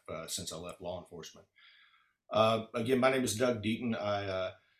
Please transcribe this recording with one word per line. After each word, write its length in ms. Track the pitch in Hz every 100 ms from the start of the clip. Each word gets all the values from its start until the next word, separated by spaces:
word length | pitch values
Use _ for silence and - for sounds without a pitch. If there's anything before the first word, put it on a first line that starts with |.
| -
uh, 180 | 82 80
since 240 | - 87
I 60 | 80
left 240 | 87 -
law 180 | 87 90
enforcement. 460 | 87 85 - - _ _ - - _ _ _ _ _
Uh, 340 | 107 110 113 107
again, 260 | 120 113 127
my 120 | 131
name 120 | 135
is 120 | 123 104
Doug 280 | 123 113
Deaton. 320 | 101 117 123 113
I, 300 | 104 101 101
uh, 260 | 95 92 - _ _